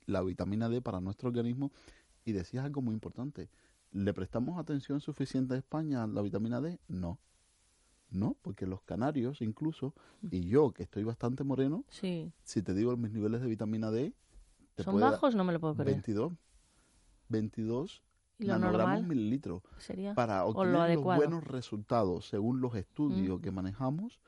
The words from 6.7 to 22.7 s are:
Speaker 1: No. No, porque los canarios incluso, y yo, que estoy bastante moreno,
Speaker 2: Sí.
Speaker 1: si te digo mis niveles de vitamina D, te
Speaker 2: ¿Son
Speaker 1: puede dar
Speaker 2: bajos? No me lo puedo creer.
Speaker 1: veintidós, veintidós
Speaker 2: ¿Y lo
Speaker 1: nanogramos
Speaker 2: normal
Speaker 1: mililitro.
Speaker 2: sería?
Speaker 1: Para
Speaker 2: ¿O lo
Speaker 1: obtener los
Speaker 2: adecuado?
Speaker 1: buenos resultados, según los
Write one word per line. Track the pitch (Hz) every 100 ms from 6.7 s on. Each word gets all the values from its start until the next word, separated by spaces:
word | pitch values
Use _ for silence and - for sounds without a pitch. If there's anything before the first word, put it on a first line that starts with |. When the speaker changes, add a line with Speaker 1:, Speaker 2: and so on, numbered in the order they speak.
| 175 -
Speaker 1:
No. | 92 87 - _ _ _ _ _ _ _ _ _
No, | 92 123 294
porque | - 101 92
los | 95
canarios | - 92 135 147 120 147
incluso, | 110 110 156 - - - - - 185
y | 92 90
yo, | 127 139
que | -
estoy | - 101
bastante | 110 113 120 135
moreno, | 139 131 135 175 -
Speaker 2:
Sí. | - 185 170 165 -
Speaker 1:
si | - -
te | 95
digo | 95 120 123
mis | 113
niveles | 110 107 117
de | 127
vitamina | 107 107 110 110
D, | 110 160 - _ - - _ _ -
te |
Speaker 2:
¿Son | 190
Speaker 1:
puede | 202
dar | -
Speaker 2:
bajos? | - 294
No | 220
me | 185
lo | 165
puedo | 160
creer. | 151 139
Speaker 1:
veintidós, | 135 - 104 147 170 _ _ _ _ _ _ _ _ -
veintidós | 110 110 - 110 120 180 - _ _ _ -
Speaker 2:
¿Y |
lo | 202
Speaker 1:
nanogramos | 185 185 180 185 190
Speaker 2:
normal | 180
Speaker 1:
mililitro. | 135 107 135 101 90 - -
Speaker 2:
sería? | - 190 196
Speaker 1:
Para | 208 117 98
Speaker 2:
¿O | 92
lo | 190
Speaker 1:
obtener | 185
los | 175
Speaker 2:
adecuado? | 170 165 160 175
Speaker 1:
buenos | 147 165
resultados, | 143 131 - 107 104 120 98 85 -
según | 104 110 131
los | 127